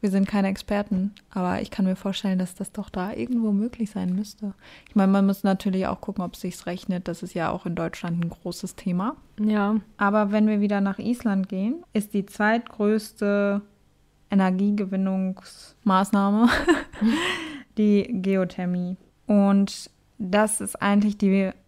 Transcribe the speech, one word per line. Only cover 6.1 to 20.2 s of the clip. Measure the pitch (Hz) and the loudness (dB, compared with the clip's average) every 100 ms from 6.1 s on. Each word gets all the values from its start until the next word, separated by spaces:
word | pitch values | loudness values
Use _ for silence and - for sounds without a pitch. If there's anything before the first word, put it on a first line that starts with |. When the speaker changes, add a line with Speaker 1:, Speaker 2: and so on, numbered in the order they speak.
| 196 | -6
Speaker 1:
ob | 180 | -8
es | - | -6
sich | 185 175 | -10 -10
rechnet. | - 180 - 180 180 | -8 -10 -4 -6 -4
Das | 170 | -8
ist | 180 | -8
ja | - 165 | -4 -2
auch | 180 - | -2 -4
in | |
Deutschland | 170 170 - 175 170 | -4 -4 -6 -6 -4
ein | 170 | -4
großes | - - 175 185 - | -6 -10 -10 -10 -8
Thema. | - 175 202 302 - - | -4 -2 -4 -6 -16 -4
Speaker 2:
Ja. | 214 214 202 214 - _ | 0 2 2 0 -4 _
Speaker 1:
Aber | 202 214 208 | 2 2 2
wenn | 214 214 | 4 4
wir | 208 | 2
wieder | 202 202 | 2 2
nach | 196 196 | 0 -2
Island | - 240 233 196 190 | -4 -2 0 -2 -2
gehen, | 185 202 320 349 | -4 -4 -4 -4
ist | 220 208 | -4 -2
die | 202 | -4
zweitgrößte | 196 - 208 226 233 - 208 214 214 - 202 202 202 202 202 _ _ _ _ _ _ | -4 0 2 2 -2 -2 2 2 -2 -4 0 2 2 -2 -6 _ _ _ _ _ _
Energiegewinnungsmaßnahme | 196 190 185 202 208 190 190 190 190 190 185 - - - _ - 190 196 202 196 208 233 - - 294 - - 214 | 2 4 2 2 0 -2 -2 0 0 -2 -6 -12 -20 -20 _ 2 2 4 2 4 4 4 4 2 2 0 -2 0
<laughs> | 285 359 359 320 294 - - | 0 -2 -4 -8 -12 -14 0
die | 214 202 - 233 | 2 4 2 -2
Geothermie. | 185 196 180 - 180 180 180 185 _ _ - | 0 0 0 -4 -4 -4 -4 -8 _ _ 2
Und | 208 196 196 196 - - _ _ | 4 6 4 2 -2 -16 _ _
das | _ | _